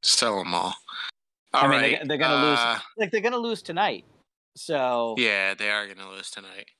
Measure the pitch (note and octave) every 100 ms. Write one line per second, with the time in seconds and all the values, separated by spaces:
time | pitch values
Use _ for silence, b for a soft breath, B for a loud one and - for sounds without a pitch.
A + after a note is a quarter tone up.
0 | - - A#2+ G2+ F2+ F2 F2+ - - B
1 | B - _ _ _ C#3+ C3+ C#3 A2+ A2+
2 | C#3+ D3 C3+ B2+ B2 A#2+ A#2 A#2 - -
3 | G#3 G#3+ G#3 B3 A#3 A3 - E3+ G3+ G#2+
4 | - _ _ _ _ - - D3+ B2+ A#2+
5 | A#2 A2+ A#2 G2+ F#2+ G2 G#2 G#2 G2+ F#2+
6 | F#2+ F#2+ F#2+ - G2 F#2+ -